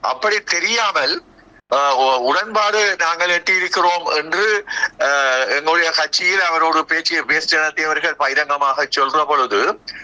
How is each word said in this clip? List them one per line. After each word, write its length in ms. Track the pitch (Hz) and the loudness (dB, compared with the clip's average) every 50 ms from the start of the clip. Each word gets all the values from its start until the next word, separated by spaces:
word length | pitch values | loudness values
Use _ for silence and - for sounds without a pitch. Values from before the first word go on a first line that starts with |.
அப்படி 380 | - - 131 - - 208 208 208 | -2 -4 -4 -2 -2 -2 -2 -2
தெரியாமல், 720 | 202 - - 175 170 214 226 233 226 202 185 156 135 135 - 120 - - - - - - - - _ _ | -2 -4 -4 -2 -2 -2 -2 0 -2 0 0 0 -2 -2 -2 -4 -8 -14 -20 -20 -20 -20 -20 -20 _ _
அ, 80 | 120 139 143 143 135 | 0 2 2 2 2
உ-, 240 | 127 135 131 131 127 | 2 4 2 2 2
உடன்பாடு 600 | 123 127 147 175 208 220 220 214 208 208 214 214 208 202 190 180 | 2 2 0 0 -2 0 0 0 0 2 2 2 2 2 0 0
நாங்கள் 360 | 170 165 170 165 175 180 175 175 | 0 -2 0 0 0 0 0 0
எட்டியிருக்கிறோம் 680 | 170 - 185 185 180 185 - 196 175 175 175 175 170 - - | 0 0 0 0 0 -2 -2 0 2 2 2 0 -2 -2 -2
என்று, 300 | 151 151 160 165 - 208 220 214 202 208 - - - - - - - | -2 -2 -2 -2 0 0 0 0 -2 -2 -6 -4 -4 -4 -4 -2 -2
அ, 100 | 123 135 143 143 139 135 127 131 131 | -2 0 2 2 2 2 2 0 0
எங்களுடைய 440 | - 135 143 147 160 160 170 170 165 | 0 -2 0 0 2 2 2 2 0
கட்சியில் 500 | 156 156 156 151 - - 185 180 190 196 | 0 0 -2 0 -2 -2 0 0 0 2
அவரோடு 440 | 185 170 165 160 160 160 165 160 156 | 0 0 2 2 2 2 2 0 0
பேச்சு, 400 | - 160 160 165 - 165 160 143 | 0 -2 -2 -2 -2 -2 -2 -2
பேச்சு 340 | 139 151 156 160 - - 160 | 0 -2 -2 0 0 0 0
நடத்தியவர்கள் 640 | 156 156 151 - 156 156 156 151 151 170 151 - | 0 0 -2 -2 -2 -2 -2 0 -2 -2 -2 0
பகிரங்கமாக 680 | 143 135 139 151 151 143 143 143 143 139 131 135 147 139 | -2 0 0 -2 0 0 0 0 0 0 0 0 -2 -2
சொல்ற 360 | - 147 135 139 139 156 151 | 0 0 0 2 2 0 0
பொழுது 340 | 143 151 143 127 117 104 98 117 175 - - - - - - | 2 2 2 2 2 2 0 2 0 -2 -4 -8 -18 -16 -16